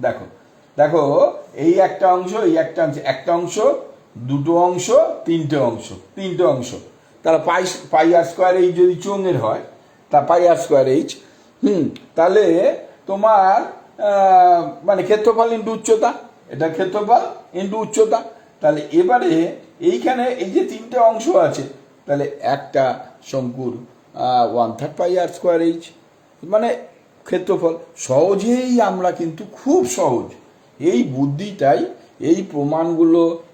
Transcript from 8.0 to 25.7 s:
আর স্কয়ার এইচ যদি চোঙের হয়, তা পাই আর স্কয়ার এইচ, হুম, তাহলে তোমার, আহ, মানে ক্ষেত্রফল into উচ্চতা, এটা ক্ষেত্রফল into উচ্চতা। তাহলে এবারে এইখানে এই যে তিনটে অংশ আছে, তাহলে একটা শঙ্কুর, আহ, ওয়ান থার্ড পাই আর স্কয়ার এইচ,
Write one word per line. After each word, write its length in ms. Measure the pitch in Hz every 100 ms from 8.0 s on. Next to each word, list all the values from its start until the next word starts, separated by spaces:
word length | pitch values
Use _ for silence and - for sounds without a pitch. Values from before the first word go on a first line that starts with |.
| 165
আর 100 | 175
স্কয়ার 320 | 165 - 185 185
এইচ 200 | 180 175
যদি 180 | 180
চোঙের 440 | 175 202 202 185 143
হয়, 200 | 110 - - - _ _ _
তা 100 | 147
পাই 280 | 151 175 175
আর 80 | 160
স্কয়ার 320 | - 143 131
এইচ, 260 | 139 - - - _ _ _
হুম, 240 | - 190 139 - -
তাহলে 600 | - 170 208 190 165 247 - - - -
তোমার, 560 | 196 220 208 190 214 - - - -
আহ, 680 | 208 202 190 185 180 175 151 -
মানে 180 | 175 190
ক্ষেত্রফল 500 | 180 214 214 226 233
into 180 | 226 202
উচ্চতা, 420 | 220 226 214 233 - - _ -
এটা 200 | 131 160
ক্ষেত্রফল 520 | 160 185 208 208 240 - - - 175
into 180 | 196 220
উচ্চতা। 460 | 220 - 220 226 - - - _
তাহলে 280 | 151 151 -
এবারে 640 | 165 180 247 180 160 170 - - -
এইখানে 440 | 160 339 247 254 247
এই 220 | 247 190
যে 140 | 330
তিনটে 340 | - 233 233 247
অংশ 300 | 226 220 269
আছে, 340 | 349 156 139 135 - - _ -
তাহলে 240 | 143 135 -
একটা 680 | 120 139 - 139 131 113 - - -
শঙ্কুর, 500 | 135 123 123 127 120 - _ _
আহ, 400 | - 123 123 117
ওয়ান 180 | 120 113
থার্ড 200 | 110 151 -
পাই 220 | 180 180
আর 100 | 170
স্কয়ার 320 | - 180 165
এইচ, 220 | 170